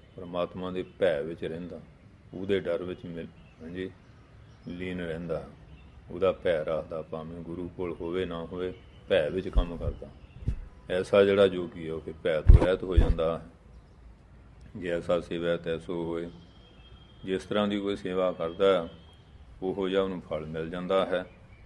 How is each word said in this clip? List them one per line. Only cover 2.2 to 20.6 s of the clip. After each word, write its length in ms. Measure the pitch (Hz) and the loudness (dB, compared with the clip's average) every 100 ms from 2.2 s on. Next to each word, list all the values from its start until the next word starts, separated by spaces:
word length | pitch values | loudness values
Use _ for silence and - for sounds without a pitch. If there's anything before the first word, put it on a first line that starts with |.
| - | -14
ਉਹਦੇ 260 | 90 98 98 | -8 -2 0
ਡਰ 240 | 87 85 | 0 -2
ਵਿੱਚ 220 | 90 90 90 | -4 -8 -10
ਮਿਲ, 220 | 82 80 - - - | -10 -12 -16 -20 -18
ਹਾਂਜੀ, 280 | 80 92 95 - - - - - - - - | -12 -8 -8 -10 -20 -20 -20 -20 -20 -18 -12
ਲੀਨ 340 | 87 92 90 | -8 -6 -6
ਰਹਿੰਦਾ, 420 | 85 80 87 73 69 - - - - - - | -6 -6 -4 -6 -8 -16 -20 -20 -20 -20 -14
ਉਹਦਾ 200 | 87 92 | 0 2
ਭੈ 320 | 87 92 78 | 2 0 0
ਰੱਖਦਾ, 380 | 80 78 82 80 | 0 -2 -4 -8
ਭਾਵੇਂ 400 | 80 82 80 85 | -8 -10 -10 -10
ਗੁਰੂ 260 | 82 85 87 90 | -10 -8 -8 -6
ਕੋਲ 160 | 87 | -6
ਹੋਵੇ 320 | 78 85 90 87 | -6 -4 -4 -4
ਨਾ 140 | 85 82 | -6 -8
ਹੋਵੇ, 280 | 90 92 92 - - - | -6 -6 -8 -16 -14 0
ਭੈ 200 | 92 76 | 2 2
ਵਿੱਚ 180 | 92 92 | -2 0
ਕੰਮ 280 | - 87 82 | 2 0 -2
ਕਰਦਾ। 300 | 76 - - - - - - - - - - | -6 -6 -10 -18 -20 -10 -6 -6 -8 -12 -4
ਐਸਾ 340 | 92 92 101 | -2 6 8
ਜਿਹੜਾ 240 | 101 98 98 | 8 8 6
ਜੋਗੀ 400 | 90 85 87 80 | 4 -6 -6 -8
ਹੈ, 60 | |
ਉਹ 80 | 80 | -6
ਫਿਰ 120 | - 80 | -8 -4
ਭੈ 180 | 87 78 | -2 6
ਤੋਂ 240 | - - 87 | 10 10 10
ਰਹਿਤ 180 | 95 | 2
ਹੋ 140 | 92 85 | 2 4
ਜਾਂਦਾ 400 | 87 82 82 80 | 4 4 0 -2
ਹੈ। 1400 | - - - - - - - - - - - - - 110 | -8 -20 -20 -20 -20 -20 -20 -20 -20 -20 -20 -20 -16 -8
"ਜੈਸਾ 380 | 87 85 85 87 | -4 -2 0 0
ਸੇਵੈ 360 | 76 87 85 85 | 0 -2 0 -2
ਤੈਸੋ 460 | 85 82 87 87 | -2 -6 -4 -6
ਹੋਏ।" 260 | 82 85 85 87 - - - - - - - - 98 | -4 -4 -6 -12 -20 -20 -20 -20 -20 -20 -20 -12 -4
ਜਿਸ 200 | 92 - | -4 -2
ਤਰ੍ਹਾਂ 220 | 104 104 | 0 0
ਦੀ 120 | 104 | 0
ਕੋਈ 160 | 98 101 | -2 -4
ਸੇਵਾ 360 | 92 92 92 | -2 0 0
ਕਰਦਾ, 560 | 90 82 87 98 90 82 - - - - - - - | 0 -4 2 4 4 2 -10 -20 -20 -20 -20 -20 -6
ਉਹੋ 260 | 95 98 95 | -4 -2 0
ਜਿਹਾ 120 | 95 | 2
ਉਹਨੂੰ 200 | 95 90 | 0 -2
ਫਲ 240 | - 78 78 | -6 -6 -6
ਮਿਲ 240 | 80 | -6